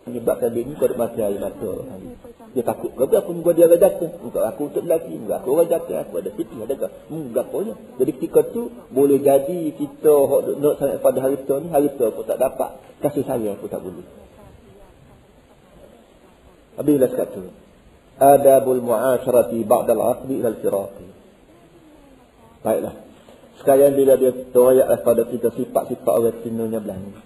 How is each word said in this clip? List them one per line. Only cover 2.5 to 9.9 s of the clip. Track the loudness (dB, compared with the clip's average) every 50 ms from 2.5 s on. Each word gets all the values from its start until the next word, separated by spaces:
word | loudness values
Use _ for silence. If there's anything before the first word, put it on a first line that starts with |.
Dia | -6 -4 -4
takut. | -4 -6 -6 -8 -10
Berapa | -4 -4 0 0 0 -2 0
aku | -4 -8 -2
muka | 0 0 4
dia | 6 6 6
orang | 8 6
jatuh? | 6 4 4 0 -6 -8 -8 -12
Muka | -14 -8 -4 -2 -2 -2
aku | -2 -6 -8
untuk | -6 -6 -6 -2
lelaki. | -2 -2 -2 -2 -6 -12
Muka | -10 -6 -6 -6 -6
aku | -2 -2 0
orang | 0 2 2
jatuh. | 0 -4 -4 -6 -8 -8 -8
Aku | -8 -10 -8
ada | -8 -8 -8
fitnah. | -8 -10 -10 -10 -12 -8
Ada | -8 -6
ke? | -6 -6 -10 -10 -16 -16
Hmm, | -12 -10 -10 -10 -6
berapanya? | -4 -6 -4 -4 -6 -6 -6 -8 -10 -14 -18 -20 -4
Jadi | -2 -2 -2 -2 -6
ketika | -8 2 2 2 2 2
tu, | -4 -8 -8 -8 -12 -16 -20 -4
boleh | 0 2 4 4 4 4 4
jadi | 4 4 4 2 0 -4 -4 -6 -6
kita | -6 -6 -10 -10